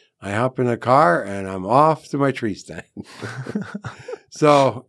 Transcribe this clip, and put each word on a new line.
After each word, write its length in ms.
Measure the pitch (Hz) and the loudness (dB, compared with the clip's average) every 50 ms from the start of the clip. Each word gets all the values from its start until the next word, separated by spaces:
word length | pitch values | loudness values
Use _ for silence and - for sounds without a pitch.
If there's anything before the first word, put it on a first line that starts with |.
| _ _ _ _ | _ _ _ _
I 120 | - 95 101 | -10 -6 -4
hop 260 | 107 123 127 - - | -2 -2 -2 -2 -2
in 80 | 127 | -2
the 100 | 123 120 | 0 -2
car 460 | - - 117 127 135 156 175 170 151 110 | -2 0 2 4 4 6 4 4 0 -2
and 240 | 98 98 101 98 95 | -4 -8 -8 -8 -8
I'm 160 | 95 95 92 | -8 -6 -2
off 440 | 95 117 135 151 160 156 143 - - | 2 4 4 6 4 4 0 -4 -8
to 100 | - 143 | -4 -2
my 140 | 139 139 139 | 0 0 -2
tree 220 | - - 110 92 | -2 -4 -6 -6
stand. 300 | - - - 78 85 - _ - | -6 -10 -16 -14 -14 -14 _ -16
<laughs> 20 | - - - - - - 117 - 123 131 - - 214 - - - 208 - - - - - - 494 - _ _ - | -18 -16 -16 -16 -14 -14 -12 -12 -12 -12 -8 -8 -8 -8 -8 -12 -14 -14 -14 -16 -16 -16 -14 -14 -14 _ _ -6
So, 500 | - 151 147 147 143 139 127 104 120 - | 0 4 4 6 6 4 2 0 -4 -12